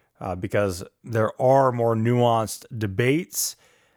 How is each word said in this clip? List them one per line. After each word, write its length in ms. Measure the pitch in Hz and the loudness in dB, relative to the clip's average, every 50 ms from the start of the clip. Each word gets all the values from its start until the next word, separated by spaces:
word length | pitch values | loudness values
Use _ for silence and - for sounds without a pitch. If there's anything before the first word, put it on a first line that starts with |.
| _ _ _ - | _ _ _ -12
uh, 140 | - 98 90 | -10 -8 -8
because 480 | 90 101 98 - 104 104 98 87 90 - - _ _ | -8 -8 -4 -2 0 0 -2 -4 -6 -12 -16 _ _
there 300 | - 123 110 110 110 110 - - | -12 -4 -2 0 0 -2 -2 0
are 300 | 131 127 135 135 135 131 | 2 4 6 6 4 2
more 240 | 120 120 117 117 113 | 2 0 0 0 2
nuanced 720 | 110 110 117 123 120 120 120 113 113 110 104 - - - - 131 | 0 0 2 2 2 4 4 2 2 0 -2 -8 -12 -16 -12 -8
debates, 800 | 110 107 98 95 104 120 131 143 170 - - - - - - - _ _ _ _ _ _ _ _ | -6 -6 -4 -2 0 0 0 0 0 -2 -6 -6 -6 -6 -6 -8 _ _ _ _ _ _ _ _